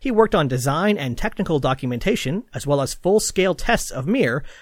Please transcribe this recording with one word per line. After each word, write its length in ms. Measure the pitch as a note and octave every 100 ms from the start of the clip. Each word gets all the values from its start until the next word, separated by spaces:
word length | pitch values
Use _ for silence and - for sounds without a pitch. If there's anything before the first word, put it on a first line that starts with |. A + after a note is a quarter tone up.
He 100 | C#4
worked 240 | A3 A3
on 140 | G3 C#3+
design 480 | B2+ B2 D3 G#3 G#3
and 220 | C3 A#2
technical 400 | - - G3 D#3
documentation, 840 | C3+ C3 B2+ A#2+ F#3 A#3+ C3 F3+ -
as 120 | - C#3
well 140 | C#3+
as 140 | C3
full-scale 600 | - F3 G#3 - - F#3
tests 360 | E3+ - A#3 -
of 160 | - B2+
Mir, 360 | C4 D3 B2+ - -